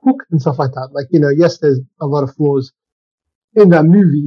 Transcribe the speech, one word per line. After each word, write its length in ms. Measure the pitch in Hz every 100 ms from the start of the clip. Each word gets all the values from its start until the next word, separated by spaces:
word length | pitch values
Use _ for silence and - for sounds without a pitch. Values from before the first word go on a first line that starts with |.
Hook 200 | 262 262 -
and 100 | 165
stuff 160 | 143 131
like 140 | 139
that. 180 | 131 127
Like, 140 | 143 139
you 80 | 160
know, 100 | 143
yes, 280 | 143 170 -
there's 200 | 151 127 131 _
a 60 | 151
lot 160 | 147
of 100 | 135 -
flaws 360 | 147 139 131 _ _ _ _ _ _ _ _ 220
in 140 | 202
that 140 | 170
movie, 420 | 160 190 185 147